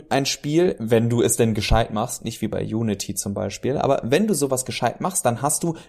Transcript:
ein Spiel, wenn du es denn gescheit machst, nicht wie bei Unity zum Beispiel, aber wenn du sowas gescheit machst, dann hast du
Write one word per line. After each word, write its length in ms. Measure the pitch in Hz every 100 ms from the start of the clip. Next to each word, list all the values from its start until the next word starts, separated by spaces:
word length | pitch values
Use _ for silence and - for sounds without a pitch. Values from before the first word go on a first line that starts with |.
| -
ein 160 | 131 135
Spiel, 500 | - 147 160 180 -
wenn 300 | 113 113 117
du 140 | 120
es 140 | 127 -
denn 180 | 113
gescheit 360 | 107 101 113 113
machst, 340 | 107 120 -
nicht 180 | - 113
wie 60 | 107
bei 140 | 101
Unity 520 | 104 110 113 101 -
zum 180 | 95 -
Beispiel, 460 | 101 98 - 117 139
aber 240 | - 135
wenn 220 | 117 143 214
du 80 |
sowas 320 | 165 139 131 -
gescheit 340 | - 120 -
machst, 240 | 180 185
dann 160 | - 117
hast 220 | 139 -
du 140 | 170 165